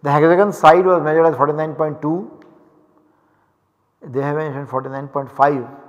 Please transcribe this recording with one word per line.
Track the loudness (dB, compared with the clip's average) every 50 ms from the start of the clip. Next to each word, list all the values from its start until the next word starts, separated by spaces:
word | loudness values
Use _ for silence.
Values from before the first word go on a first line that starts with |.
The | 0 0
hexagon | 2 4 4 4 4 4 2 0
side | 0 4 6 6 6 6 4
was | 2 2 2
measured | 0 0 2 2 2
as | 2 2
forty-nine | 0 -2 -2 -2 -4 -6 -8 -4
point | -6 -6 -6 -6 -6
two. | -6 -4 -4 -4 -6 -12 -18 -20 -20 _ _ _ _ _ _ _ _ _ _ _ _ _ _ _ _ _ _ _ _ _ _ _ _ _ _ _ _ _ _ _
They | -20 -10 -8 -6
have | -4 -4 -4
mentioned | -4 -6 -6 -8 -10 -12 -8
forty-nine | -8 -8 -8 -6 -12 -12 -14 -8
point | -8 -8 -8 -8
five | -2 0 2 2 2 -2 -6 -10 -16 -20 -20